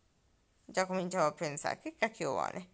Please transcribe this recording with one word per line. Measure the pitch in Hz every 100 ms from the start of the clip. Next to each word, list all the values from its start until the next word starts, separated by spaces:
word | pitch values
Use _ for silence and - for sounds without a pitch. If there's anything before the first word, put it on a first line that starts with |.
| _ _ _ _ _ _
Già | - -
cominciavo | 185 185 180 185 151
a |
pensare, | 147 160 143 - -
"Che | 311
cacchio | 320 226 220 147
vuole?" | 101 57 - 180